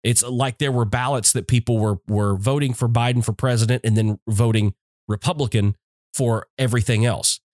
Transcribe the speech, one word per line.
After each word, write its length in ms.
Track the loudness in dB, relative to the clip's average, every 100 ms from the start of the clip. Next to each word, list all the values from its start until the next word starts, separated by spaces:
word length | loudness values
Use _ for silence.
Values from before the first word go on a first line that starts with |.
It's 180 | 0 0
like 360 | 0 -2 -2 -2
there 120 | -2
were 120 | 0
ballots 480 | 0 0 -2 0 0
that 160 | 0 0
people 300 | 0 0 0
were, 200 | 0 -2 -2
were 300 | 0 0 0
voting 360 | 0 0 -2
for 140 | -2 0
Biden 360 | 2 2 0
for 80 | -2
president 520 | -2 0 2 2 0
and 120 | 2 2
then 240 | 2 -2 -4
voting 460 | 0 2 2 0 -2 _ _ -8
Republican 680 | -4 -4 -2 -2 2 0 -2 _ _ _
for 320 | -4 -2 -2 -4 -4
everything 480 | 0 0 0 2
else. 360 | 2 0 -2 -4 _